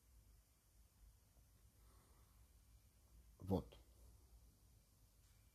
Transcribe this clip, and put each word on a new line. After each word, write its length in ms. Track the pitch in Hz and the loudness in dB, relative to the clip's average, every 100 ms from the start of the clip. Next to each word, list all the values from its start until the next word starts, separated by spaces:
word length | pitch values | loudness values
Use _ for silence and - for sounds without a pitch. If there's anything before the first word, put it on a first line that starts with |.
| - - - - - - - - - - - - - - - - - - - - - - - - - - - - - - - - - - | -16 -14 -14 -14 -16 -20 -18 -16 -16 -12 -12 -12 -16 -16 -16 -16 -16 -14 -14 -14 -14 -14 -12 -12 -12 -14 -14 -14 -14 -16 -14 -12 -10 4
Вот. 260 | 95 90 - - - - - - - - - - - - - - - - - - - | 12 12 12 -2 -12 -12 -12 -12 -14 -14 -14 -16 -16 -16 -18 -18 -18 -16 -16 -16 -16